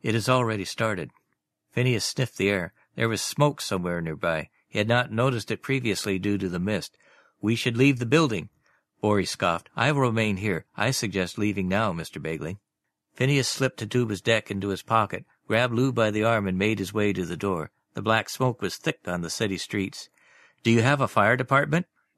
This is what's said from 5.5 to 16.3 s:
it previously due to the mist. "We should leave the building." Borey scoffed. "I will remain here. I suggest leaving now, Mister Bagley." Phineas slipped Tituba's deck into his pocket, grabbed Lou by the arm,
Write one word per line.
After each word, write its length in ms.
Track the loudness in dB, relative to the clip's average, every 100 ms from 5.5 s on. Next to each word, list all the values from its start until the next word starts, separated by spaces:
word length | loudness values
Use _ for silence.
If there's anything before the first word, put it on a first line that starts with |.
it 100 | -6
previously 560 | -2 -2 0 -2 -2 -2
due 200 | 0 0
to 100 | -2
the 120 | -2
mist. 380 | -2 -2 -6 -14 _ _ _ _
"We 140 | -2 0
should 200 | 0 4
leave 240 | 4 4
the 60 | 2
building." 440 | 4 4 0 -6 -14 _ _ _ _
Borey 240 | 0 2 0
scoffed. 420 | 0 0 0 -4 -2
"I 160 | 0
will 100 | 2
remain 360 | 0 0 0 -2
here. 280 | -2 -4 -6 -4
I 140 | -2
suggest 460 | -2 -2 -2 -4 -2
leaving 300 | -2 -2 -2
now, 240 | 0 0
Mister 300 | -4 -8 -10
Bagley." 380 | -8 -6 -8 -10 _ _ _ _ _
Phineas 340 | -2 2 2 0
slipped 320 | 0 -2 -2
Tituba's 420 | -2 0 0 0
deck 300 | 2 2 0
into 180 | -4 -2
his 120 | -4
pocket, 440 | 0 2 2 -2 -10 _ -2
grabbed 260 | 0 2
Lou 180 | 2 2
by 200 | 2 2
the 120 | 2
arm, 240 | 2